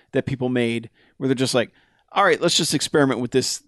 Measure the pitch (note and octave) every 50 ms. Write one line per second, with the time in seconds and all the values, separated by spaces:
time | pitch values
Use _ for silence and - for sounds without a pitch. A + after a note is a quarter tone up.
0 | _ _ - C3+ - - C3+ B2 B2+ B2+ B2 B2 A#2+ A#2 A#2 A#2 A2+ A2 _ _
1 | _ _ _ - C3+ C3 C3+ A#2+ C3 B2 - B2 G#2+ - _ _ _ _ _ _
2 | _ _ - F#3+ G3+ F3+ D3+ - D#3+ E3+ - - E3 - - C#3+ - - - D#3
3 | C#3+ C3+ B2 A2+ B2+ A2+ - B2+ A#2+ - - - _